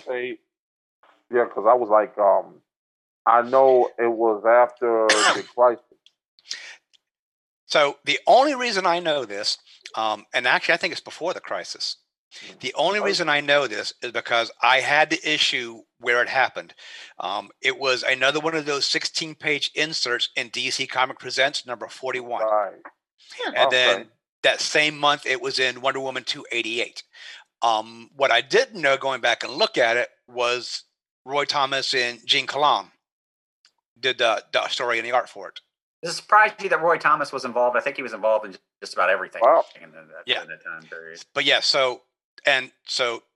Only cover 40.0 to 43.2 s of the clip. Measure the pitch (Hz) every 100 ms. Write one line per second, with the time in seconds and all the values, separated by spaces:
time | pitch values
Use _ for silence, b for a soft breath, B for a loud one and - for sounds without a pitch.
40 | 80 80 123 107 82 80 90 82 - 85
41 | 82 82 - 139 143 120 - 147 131 120
42 | _ _ _ - 147 131 131 _ - -
43 | 120 117